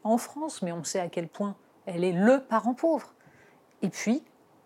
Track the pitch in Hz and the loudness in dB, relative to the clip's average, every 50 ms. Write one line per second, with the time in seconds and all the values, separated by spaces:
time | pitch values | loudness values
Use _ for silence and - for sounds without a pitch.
0 | - 214 226 240 - - - 294 311 311 - - 190 170 170 170 151 - - 190 | 0 2 2 2 0 -4 -8 -8 -8 -8 -8 -6 -6 -6 -6 -6 -8 -4 -4 -4
1 | 175 170 - 180 170 165 - - 202 202 196 - _ _ _ _ _ - 175 170 | -4 -2 -4 -6 -6 -6 -6 -6 -6 -6 -6 -10 _ _ _ _ _ -8 -4 0
2 | 180 185 180 175 202 233 262 277 262 - 226 220 - 233 254 - - 330 320 262 | 0 0 2 4 6 6 6 6 4 0 -2 0 0 0 -2 0 2 2 2 2
3 | - - - _ _ - _ - - - _ _ _ _ _ _ - 180 - - | -2 -8 -18 _ _ -20 _ -20 -20 -20 _ _ _ _ _ _ -6 -6 -4 -4
4 | - 208 240 311 - - _ _ _ _ _ _ _ | -2 -2 -2 -2 -2 -10 _ _ _ _ _ _ _